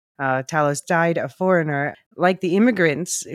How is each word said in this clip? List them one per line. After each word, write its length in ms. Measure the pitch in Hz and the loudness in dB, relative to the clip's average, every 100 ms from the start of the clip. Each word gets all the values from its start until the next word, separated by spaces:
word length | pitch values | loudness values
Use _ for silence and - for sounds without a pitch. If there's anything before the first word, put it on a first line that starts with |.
| _ - | _ -6
uh, 260 | 135 131 | -2 -2
"Talos 420 | 131 160 147 143 - | -2 0 0 -2 -2
died 320 | 170 170 165 | 0 2 0
a 100 | 135 | -4
foreigner." 680 | - 185 180 151 143 143 - _ - | -4 0 2 0 -2 -4 -8 _ -2
Like 240 | 175 185 | 0 0
the 160 | 185 185 | 0 2
immigrants 680 | 240 202 165 143 175 - - | 2 4 2 0 -4 -8 -8